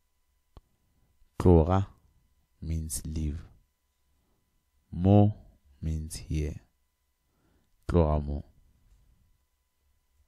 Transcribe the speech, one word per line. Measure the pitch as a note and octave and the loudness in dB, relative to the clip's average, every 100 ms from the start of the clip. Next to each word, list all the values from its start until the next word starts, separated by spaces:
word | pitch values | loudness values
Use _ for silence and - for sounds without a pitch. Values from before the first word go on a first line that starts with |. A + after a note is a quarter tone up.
| _ _ _ _ _ - - _ _ _ _ _ _ - | _ _ _ _ _ -20 -20 _ _ _ _ _ _ 0
Tloga | F#2 E2+ D#2+ F#2+ G2 - _ _ _ _ _ _ | 4 6 4 0 -4 -10 _ _ _ _ _ _
means | D#2 D#2+ D#2 - D#2 | -8 -8 -6 -10 -8
leave. | D#2+ D#2 D#2 - - _ _ _ _ _ _ _ _ _ _ _ _ _ | -6 -6 -8 -14 -20 _ _ _ _ _ _ _ _ _ _ _ _ _
Mo | E2 F#2 G#2 G#2 G#2 - - _ _ | -2 4 6 6 2 -14 -20 _ _
means | D#2+ D#2+ D#2 - | -8 -6 -8 -14
here. | - D#2 D2 - - _ _ _ _ _ _ _ _ _ _ _ - | -8 -6 -6 -10 -18 _ _ _ _ _ _ _ _ _ _ _ -2
Tloga | F2 D#2 D2+ | 0 2 0
mo. | D2 D2 - _ _ _ _ _ _ _ _ _ _ _ _ _ _ _ _ _ | -4 -10 -12 _ _ _ _ _ _ _ _ _ _ _ _ _ _ _ _ _